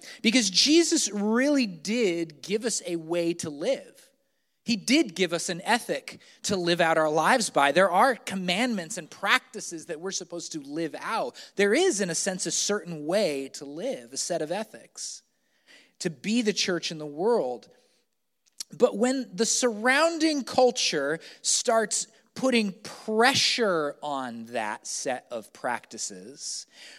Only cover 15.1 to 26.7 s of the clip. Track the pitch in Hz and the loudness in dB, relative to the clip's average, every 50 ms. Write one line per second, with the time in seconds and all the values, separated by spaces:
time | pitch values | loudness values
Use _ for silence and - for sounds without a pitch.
15.1 | - - - _ _ _ _ _ _ _ _ _ - - _ _ _ - - 175 | -12 -14 -18 _ _ _ _ _ _ _ _ _ -20 -20 _ _ _ -8 -6 -6
16.1 | 151 - - 196 226 247 220 208 175 - - 196 180 160 - - 170 151 151 147 | -6 -6 -4 0 0 2 2 0 0 0 -2 -2 -2 -2 -4 -6 -8 -8 -10 -10
17.1 | 143 151 185 233 240 202 139 123 123 110 - - _ _ _ _ _ _ _ _ | -6 -2 0 2 2 2 0 -2 -4 -8 -12 -18 _ _ _ _ _ _ _ _
18.1 | _ _ _ _ _ _ _ _ _ - - - - 147 254 - - 196 240 254 | _ _ _ _ _ _ _ _ _ -16 -16 -16 0 2 2 2 4 2 0 0
19.1 | 262 269 240 - 180 180 233 - - - 254 247 214 208 220 254 262 294 320 339 | 0 -2 -6 -6 -4 -2 0 0 2 2 0 0 0 0 2 2 4 4 4 2
20.1 | 339 311 311 320 302 285 220 - - 262 254 247 247 - - - 180 170 139 143 | 2 2 0 0 0 0 -4 0 4 6 6 6 4 2 -2 -2 0 -2 -2 -2
21.1 | 160 165 - - - - - - - - - 240 226 226 214 208 - - - - | -4 -4 -8 -14 -18 -6 -2 -2 -2 0 2 2 2 2 2 0 -2 -4 -6 -8
22.1 | _ _ _ _ _ - 233 262 240 226 214 196 - - - - - - - 220 | _ _ _ _ _ -2 0 2 2 2 2 0 -4 -8 -14 -16 -16 -10 -6 -2
23.1 | 214 220 233 269 269 - - - - 254 226 196 175 160 147 143 - - 139 147 | 2 4 6 6 4 4 2 0 0 0 0 2 2 0 0 -2 -6 -8 -8 -6
24.1 | 143 135 131 120 117 117 113 117 120 117 107 104 113 - - - - - - 139 | -6 -6 -6 -8 -10 -12 -10 -6 -6 -4 -4 -4 -6 -8 -8 -10 -8 -6 -4 -4
25.1 | 123 123 - - 123 113 104 - - - - 127 120 110 - - 226 214 - - | -4 -6 -8 -10 -10 -10 -10 -12 -12 -6 -4 -4 -4 -4 -8 -12 -12 -10 -10 -10
26.1 | 101 92 95 120 143 - - - - - - - | -10 -12 -16 -18 -16 -12 -10 -10 -10 -10 -12 -16